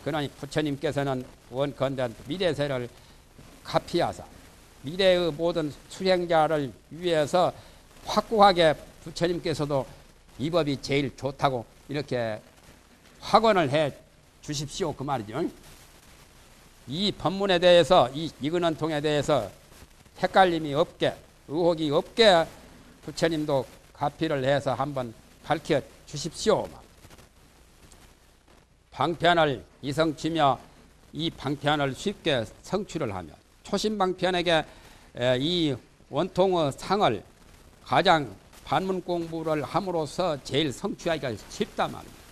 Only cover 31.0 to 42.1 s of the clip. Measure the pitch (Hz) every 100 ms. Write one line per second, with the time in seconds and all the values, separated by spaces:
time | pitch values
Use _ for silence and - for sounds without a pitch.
31 | - 143 160 - 160 147 147 151 139 127
32 | 196 202 170 135 110 - - 190 208 170
33 | 135 98 82 - _ _ - 202 208 214
34 | 185 180 180 180 175 160 - - - -
35 | - - 123 127 143 180 156 127 - _
36 | - 131 180 - 190 180 151 131 - 196
37 | 175 104 - - - - - - - 131
38 | 175 165 131 98 - - - 143 190 185
39 | - 175 165 165 160 156 127 165 196 170
40 | 151 - 180 147 - 135 156 117 170 160
41 | 175 160 139 104 - - 220 - 170 110
42 | -